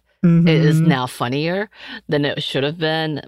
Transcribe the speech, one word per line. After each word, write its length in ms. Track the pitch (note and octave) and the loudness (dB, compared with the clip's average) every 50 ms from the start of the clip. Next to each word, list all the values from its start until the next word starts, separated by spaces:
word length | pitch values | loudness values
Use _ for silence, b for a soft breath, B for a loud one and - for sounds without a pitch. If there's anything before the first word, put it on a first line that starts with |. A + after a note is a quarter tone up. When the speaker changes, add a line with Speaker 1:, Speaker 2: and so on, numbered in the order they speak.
| _ _ _ - - | _ _ _ 0 2
Speaker 1:
Mm-hmm. 240 | E3+ E3+ E3+ E3+ | 4 4 6 4
Speaker 2:
It 160 | E3 D#3+ D#3+ D#3+ | 4 4 4 4
is 140 | D#3 D#3 D#3+ | 4 4 4
now 260 | D#3+ D#3+ C#3 B2+ B2+ | 4 2 2 2 -2
funnier 640 | B2+ - - C3+ A#2+ C3 C#3+ D#3 E3+ F3+ G3 G#3+ - B B B B B3+ G#3+ B - | -6 -6 -6 -6 -4 -4 -4 -4 -4 -4 -4 -6 -8 B B B B -16 -14 B -2
than 160 | D3+ D3 D3 | -2 0 0
it 180 | C3+ G2+ - - | -2 -4 -4 -6
should 200 | - - C#3 C3 | -4 -4 -2 -2
have 140 | D3 E3 | -2 -4
been. 440 | F3+ D#3 D#3 D#3+ D#3+ D#3+ D#3 D3+ C3 - | -4 -4 -2 -2 -2 -2 -4 -6 -6 -6